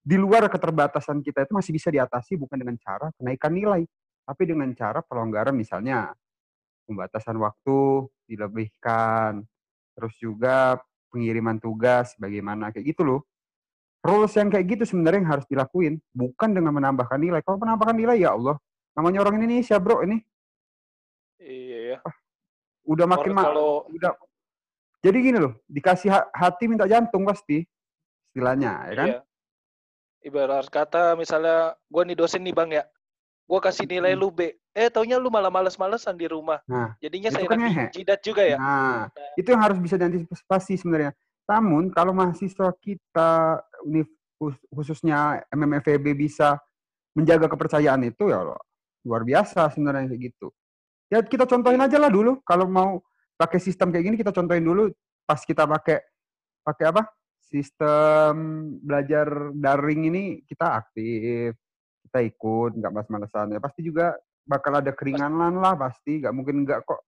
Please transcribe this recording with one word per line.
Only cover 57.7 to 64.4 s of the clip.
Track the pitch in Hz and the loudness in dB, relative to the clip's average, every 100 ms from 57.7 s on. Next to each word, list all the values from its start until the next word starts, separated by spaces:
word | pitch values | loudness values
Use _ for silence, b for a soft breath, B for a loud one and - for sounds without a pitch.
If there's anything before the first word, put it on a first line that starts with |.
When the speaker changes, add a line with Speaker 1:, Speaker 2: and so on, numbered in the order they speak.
| _ 151 147 156 156 156 156 160 156 156 139 | _ 2 4 6 6 4 2 -4 -8 -10 -12
Speaker 1:
belajar | 147 143 139 151 147 147 147 | -4 -2 0 0 0 -2 -8
daring | 143 139 143 147 151 160 | -4 0 2 0 0 0
ini, | 180 196 160 | -2 -6 -10
kita | _ 143 170 113 | _ -4 -2 -2
aktif, | 110 - 113 117 113 120 117 117 _ _ _ _ | -6 -10 -6 -4 -4 -4 -6 -8 _ _ _ _
kita | _ 127 | _ -2
ikut, | 113 - 110 113 117 110 | -2 -4 -4 -2 -2 -4
nggak | 104 | -6
males-malesan. | 104 104 104 104 107 104 107 | -6 -8 -8 -6 -6 -4 -6
Ya, | |
pasti | 139 - | -8 -8
juga | 165 156 170 131 _ _ | -6 -2 -2 -2 _ _